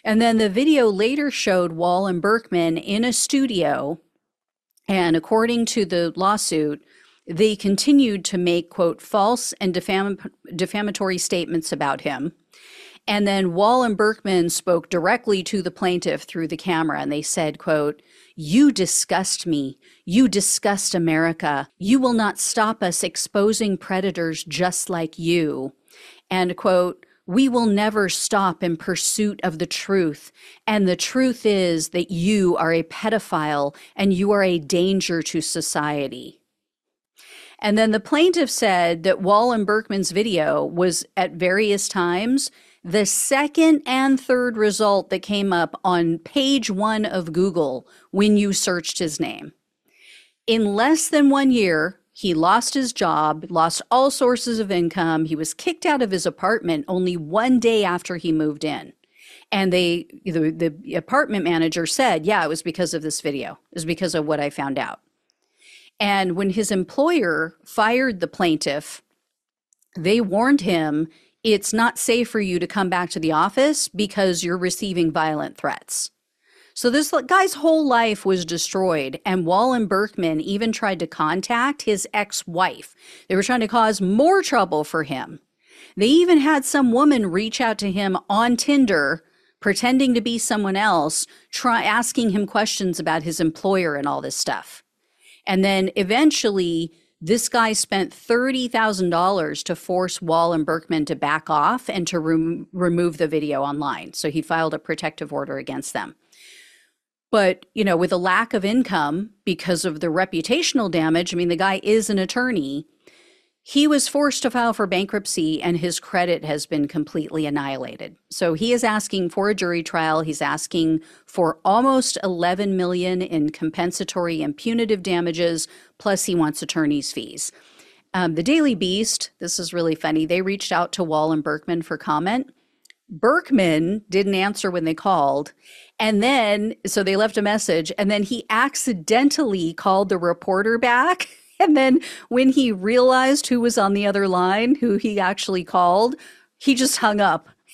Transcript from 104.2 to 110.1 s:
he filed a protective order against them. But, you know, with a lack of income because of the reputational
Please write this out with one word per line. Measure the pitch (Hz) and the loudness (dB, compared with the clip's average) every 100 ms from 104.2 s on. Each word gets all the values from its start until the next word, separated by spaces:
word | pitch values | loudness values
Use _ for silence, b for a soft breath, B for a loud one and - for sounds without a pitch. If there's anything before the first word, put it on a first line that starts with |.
| 156 | -4
he | 156 | -4
filed | - 165 160 | -2 -2 0
a | 156 | -4
protective | - 160 160 - 147 | -6 -6 -6 -8 -8
order | 143 139 139 | -8 -8 -10
against | 135 135 - | -10 -10 -8
them. | 117 92 - B B B B B B B B _ _ _ | -8 -10 -14 B B B B B B B B _ _ _
But, | 214 190 185 _ | 2 2 0 _
you | - | -2
know, | 196 170 | 0 2
with | 180 | 0
a | 185 | 0
lack | 185 190 226 | 2 2 0
of | 214 | -2
income | 196 247 226 180 147 165 208 _ | 0 0 0 0 -2 -4 -8 _
because | - 175 185 170 | -6 -4 -2 -2
of | - 151 | -2 -4
the | |
reputational | 170 | -2